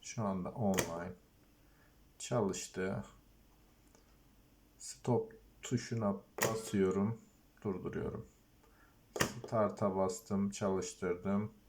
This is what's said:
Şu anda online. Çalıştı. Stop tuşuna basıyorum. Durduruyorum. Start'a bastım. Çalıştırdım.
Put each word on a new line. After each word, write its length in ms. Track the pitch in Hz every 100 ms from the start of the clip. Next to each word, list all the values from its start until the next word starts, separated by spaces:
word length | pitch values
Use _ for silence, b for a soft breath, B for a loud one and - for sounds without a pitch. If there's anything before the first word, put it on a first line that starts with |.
Şu 220 | - -
anda 260 | 104 95 92
online. 640 | - 107 92 87 85 87 - - - - b b b b b b -
Çalıştı. 840 | - 123 101 92 - - 92 101 - - - - - - - - - b b b b - - - - -
Stop 560 | - - - 156 - - - -
tuşuna 540 | - 123 - 117 104 98 - -
basıyorum. 760 | - 110 - 104 95 92 104 117 - _ - _
Durduruyorum. 640 | 107 90 - - - - - _ _ _ b b b b _ - - - -
Start'a 500 | 117 101 - 104 95
bastım. 540 | 95 92 - 98 101
Çalıştırdım. 1000 | - 101 95 90 - 92 87 98 101 110 -